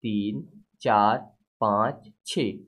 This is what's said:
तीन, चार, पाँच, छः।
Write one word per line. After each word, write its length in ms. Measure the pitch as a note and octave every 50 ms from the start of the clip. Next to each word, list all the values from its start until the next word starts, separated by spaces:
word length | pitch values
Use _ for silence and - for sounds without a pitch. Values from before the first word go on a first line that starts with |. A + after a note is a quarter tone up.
| -
तीन, 440 | A#2 G#2 G#2 G2+ G#2 G#2 C3+ E3 - - - - _ _ _
चार, 360 | - B2+ A2 G#2 G#2 G#2+ A2+ C3 - - _ _ _ _ _ _
पाँच, 520 | A#2 G#2+ G2+ G2+ A2 B2+ C#3+ - - - _ _ _
छः। 320 | - - F#3+ C#3 G2+ - - -